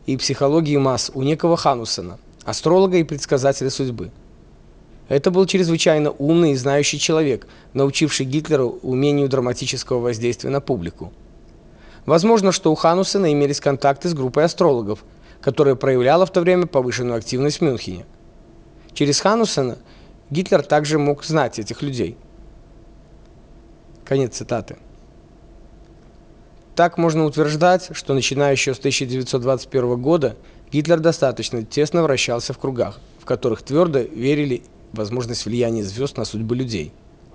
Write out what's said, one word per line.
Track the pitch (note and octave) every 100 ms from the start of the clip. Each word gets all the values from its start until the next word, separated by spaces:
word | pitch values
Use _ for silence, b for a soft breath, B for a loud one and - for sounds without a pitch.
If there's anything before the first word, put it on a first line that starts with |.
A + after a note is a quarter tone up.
| -
и | C3
психологии | - C3+ C#3 D#3+ D3+ C#3+
масс | C3+ B2 -
у | C3+
некого | C3+ D#3+ E3+ E3
Ханусена, | D3+ B2 A2 - F2 F#2 - -
астролога | - - D#3+ F#3 G3 F3+
и |
предсказателя | D3+ C#3+ - C#3+ C3+ C3+ C3+
судьбы. | - C3 A#2 - - - - - - - - - - -
Это | C#3+ F#3+
был | F3+ F#3+
чрезвычайно | F#3+ E3+ E3 F#3+ D#3 D3
умный | - C#3+ E3+ E3
и | C3+
знающий | C3+ C#3+ C#3 C#3+
человек, | - D#3+ D3+ A2 - B B
научивший | B2+ C#3 - D3+ - C3
Гитлера | D3+ D3+ C#3+
умению | B2 - C3+ B2+ C#3+ C#3+ C#3
драматического | C3 B2 A#2+ C3 B2+ - B2+
воздействия | A#2+ A2 A#2+ A2+ -
на | C#3
публику. | C#3 A#2+ E2+ - F2 - - - - - - B B B -
Возможно, | E3 G#3+ A#3 F#3+
что | F3 D#3+
у | D#3
Ханусена | E3 F3+ F#3 G3+ E3+
имелись | D3 C#3+ C#3+
контакты | C#3+ C3+ C#3 C#3 F3
с | D#3
группой | B2+ C#3+ E3
астрологов, | - F3 B2 G2+ G#2+ - b b b
которая | - C3 C#3 B2+
проявляла | C3+ B2+ B2+ E3 F#3
в |
то | F3+
время | E3+ F3+ F3
повышенную | C#3 B2+ A2+ B2 A#2
активность | - B2 D3 -
в |
Мюнхене. | D#3+ A2+ - F2+ - - - - - - - B B
Через | - C#3+ C#3+
Ханусена | F#3+ A3+ A3 - B2+ A2+ B B B B -
Гитлер | C#3+ F#3+ F3+
также | - D3+ D3 D#3
мог | C#3+ C#3+
знать | - D#3 A#2+ -
этих | G#2 A#2
людей". | C#3+ B2 F2 - - - - - - - - - - - - - - - - - - - -
Конец | C#3 B2 -
цитаты. | A2+ B2 - - - - - - - - - - - - - - - - - - - - - -
Так | E3+ -
можно | E3 D#3 D#3
утверждать, | D3+ D3+ D3+ F3+ F#3 -
что | D#3+ - C3+
начиная | A2+ C3+ C#3+
еще | C3+ C#3
с | B2+
тысяча | C#3+ - C3
девятьсот | C3 B2 C3
двадцать | B2 B2+ -
первого | C3+ B2 B2
года | C3 E3+ B2+ A2 b b b
Гитлер | D3 D3+ E3+
достаточно | D#3+ - C3+ A#2 A2 A#2+
тесно | A2 C#3+ D3+ F3
вращался | D#3 B2+ - A#2 -
в | C3+
кругах, | C3+ B2 G2 - - -
в | -
которых | B2 B2 A2
твердо | - D3 F3 C#3
верили | - - B2+ D3 C#3+ A#2+ - - -
в | A2
возможность | G#2 B2 A#2+ A#2 A2
влияния | A#2+ A#2 A2+
звезд | G2+ G#2+ C#3 -
на | G#2+
судьбы | G#2+ A2 B2
людей. | B2+ G#2 D2+ - - - -